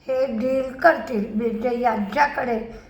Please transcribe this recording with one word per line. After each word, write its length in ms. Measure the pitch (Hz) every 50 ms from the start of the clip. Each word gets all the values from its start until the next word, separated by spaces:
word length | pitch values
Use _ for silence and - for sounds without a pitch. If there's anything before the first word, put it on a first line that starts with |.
| _
हे 300 | 269 262 262 - 226 226 214
डील 340 | - 262 262 262 262 262 254
करतील, 600 | - - - - - - - 247 202 208 - 208
म्हणजे 440 | 214 233 226 208 214 240 247 240 233
यांच्याकडे 920 | 247 233 220 208 202 190 - 294 294 285 - - 262 247 226 220 220 - - - -